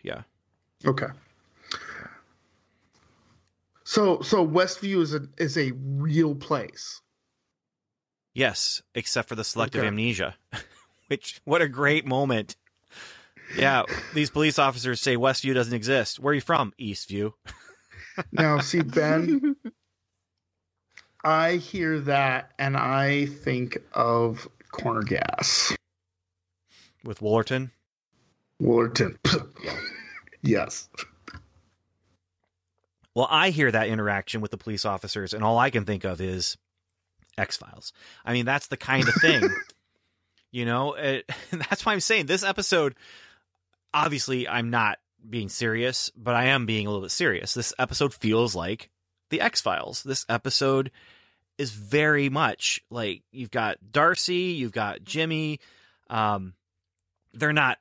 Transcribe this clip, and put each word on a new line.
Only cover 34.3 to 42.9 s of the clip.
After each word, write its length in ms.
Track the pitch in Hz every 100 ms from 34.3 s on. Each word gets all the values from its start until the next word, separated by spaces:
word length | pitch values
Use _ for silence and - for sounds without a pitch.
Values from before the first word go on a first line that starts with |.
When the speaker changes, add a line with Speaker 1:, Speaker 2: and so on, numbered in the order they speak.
| 113
Speaker 1:
with 100 | 107
the 60 | 101
police 300 | 110 104 107
officers, 480 | 95 101 107 95
and 100 | 107
all 140 | 110 117
I 100 | 131
can 160 | 120
think 200 | 98 98
of 180 | 95 87
is 340 | 92 92 - - _ _ _ _ _ _ _ -
X-Files. 560 | 98 - - - - _ - -
I 80 | -
mean, 140 | 120 120
that's 220 | 139 -
the 80 | 135
kind 280 | - 135 -
of 80 | -
thing, 260 | 160 143 - - - - _ _
Speaker 2:
<laughs> 460 | _ _ _ _ _
Speaker 1:
you 120 | 123
know? 300 | 117 123 143
It, 360 | - 143 135 - -
<laughs> 80 | -
that's 340 | 170 - 202
why 80 | 220
I'm 80 | 196
saying 240 | - 220 143
this 160 | 185
episode, 500 | 196 196 - 175 143